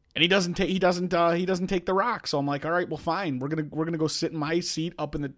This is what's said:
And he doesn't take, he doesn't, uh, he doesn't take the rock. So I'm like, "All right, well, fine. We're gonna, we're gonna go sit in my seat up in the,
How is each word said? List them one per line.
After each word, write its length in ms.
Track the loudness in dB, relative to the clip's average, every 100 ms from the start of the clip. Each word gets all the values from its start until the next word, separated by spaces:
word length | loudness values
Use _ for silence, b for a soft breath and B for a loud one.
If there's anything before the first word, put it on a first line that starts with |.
| _ 2
And 80 |
he 40 | 4
doesn't 280 | 4 2 0
take, 140 | 0
he 100 | 4
doesn't, 340 | 2 2 0
uh, 180 | 2 2
he 140 | 2 0
doesn't 220 | 0 0
take 180 | -2 0
the 80 |
rock. 320 | 2 2 -2 -2
So 120 | -2
I'm 80 | -2
like, 180 | -2 -2
"All 60 |
right, 180 | -2 -2
well, 80 | -4
fine. 400 | -2 -2 0 -2
We're 100 | -2
gonna, 200 | -4 -4
we're 160 | -2 -2
gonna 120 | 0
go 80 | 0
sit 240 | 0 -2
in 60 | -2
my 200 | 0 0
seat 340 | -2 -2 -4 -4
up 160 | -6
in 80 | -4
the, 120 | -6